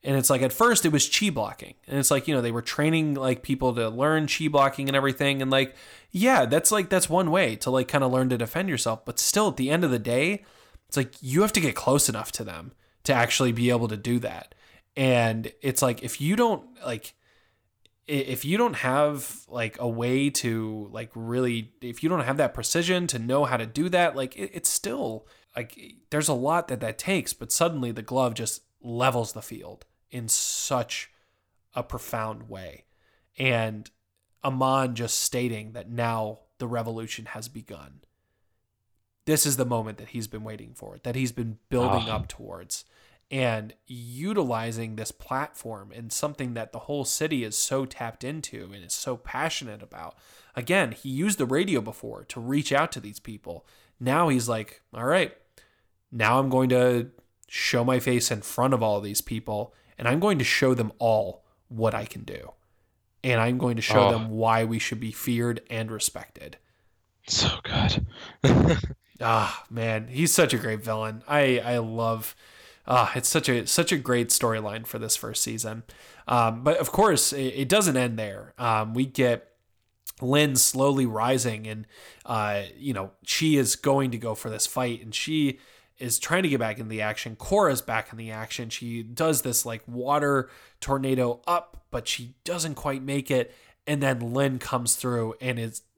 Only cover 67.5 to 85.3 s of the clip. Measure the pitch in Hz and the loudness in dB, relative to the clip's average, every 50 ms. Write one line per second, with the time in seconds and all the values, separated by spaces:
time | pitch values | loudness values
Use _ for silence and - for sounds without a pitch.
67.5 | - - - - - - - - - - - - - - - - - _ - 135 | 0 -2 -6 -4 0 2 2 2 2 0 -2 -4 -8 -14 -20 -20 -12 _ 4 6
68.5 | - - - 160 165 - - - - _ _ _ _ - 117 113 113 110 104 - | 8 8 8 6 4 2 0 -6 -8 _ _ _ _ -4 0 2 2 4 2 0
69.5 | - - - _ 110 117 113 113 110 110 110 117 127 131 165 165 - - 170 127 | -4 -8 -12 _ -6 -4 -2 0 -2 -2 -4 -6 -2 0 2 4 6 6 4 4
70.5 | - - - - 110 107 95 113 110 107 110 110 110 110 - - 147 147 139 135 | 4 0 0 -2 -4 -4 -4 -4 -4 -2 -2 -6 -6 -10 -6 0 2 4 4 4
71.5 | 127 120 107 120 123 120 113 113 113 117 117 113 113 110 110 - - _ - - | 4 2 2 0 0 0 -2 -2 -2 -2 0 0 0 -2 -6 -10 -12 _ -20 -20
72.5 | - - - - - _ _ - 127 123 117 - - 131 123 - - 160 147 - | -20 -20 -20 -20 -20 _ _ 2 4 4 4 4 0 -2 -2 0 0 2 2 2
73.5 | 127 120 101 - - - 170 165 185 147 127 131 127 120 120 117 - - - 117 | 0 0 0 0 0 2 2 2 0 -2 0 0 0 0 2 2 0 2 2 2
74.5 | 113 110 107 104 101 110 117 - - 117 110 110 - - - 113 107 - - 117 | 0 0 -4 -6 -8 -8 -10 -10 -10 -8 -4 -2 -2 -4 -4 -6 -4 -4 -4 -4
75.5 | 113 110 113 110 110 113 113 - - - - - - - - - 123 123 117 113 | -4 -6 -6 -8 -8 -10 -14 -18 -20 -20 -20 -20 -20 -14 -4 0 2 4 4 2
76.5 | 113 117 127 147 160 180 165 - - - 208 214 170 135 - - - 139 135 131 | 2 0 2 2 2 2 0 -2 2 4 4 6 6 4 2 0 0 0 -4 -4
77.5 | 113 135 135 123 185 214 208 180 139 127 127 120 113 110 110 104 95 101 104 - | -2 -2 0 2 4 4 4 4 4 2 2 0 0 -4 -6 -6 -8 -10 -14 -16
78.5 | - - 127 117 113 107 110 110 113 120 131 131 - - 131 123 120 110 - _ | -12 -4 0 2 2 2 2 0 0 -2 -2 -2 2 2 4 4 4 2 -2 _
79.5 | _ _ _ _ _ _ _ _ _ _ _ - - - - 123 135 147 151 147 | _ _ _ _ _ _ _ _ _ _ _ -18 -12 -6 -2 2 4 4 4 4
80.5 | 135 127 - - - 131 135 143 143 135 131 120 110 107 110 123 131 131 117 123 | 4 4 2 2 4 4 2 4 4 4 2 0 0 0 0 2 2 2 0 -2
81.5 | 110 107 110 110 107 110 107 _ - - - - - - _ - 123 110 104 104 | -4 -4 -8 -10 -10 -10 -12 _ -18 -20 -20 -20 -20 -20 _ -4 -2 -2 0 0
82.5 | 104 101 98 95 - - - 139 123 98 95 98 - _ _ - - - 160 160 | -2 -2 -4 -6 -12 -10 -6 -4 -4 -4 -6 -8 -12 _ _ -4 -2 2 4 4
83.5 | 151 139 131 113 - - - 143 135 139 139 131 117 113 110 117 110 - - 117 | 4 4 4 2 0 0 2 2 2 2 2 0 -2 -4 -6 -6 -6 -6 -8 -8
84.5 | 107 107 - - - - 127 123 120 110 - 113 104 - - - | -4 -4 -4 -2 -2 -2 -2 -2 -4 -6 -10 -10 -8 -6 -4 -2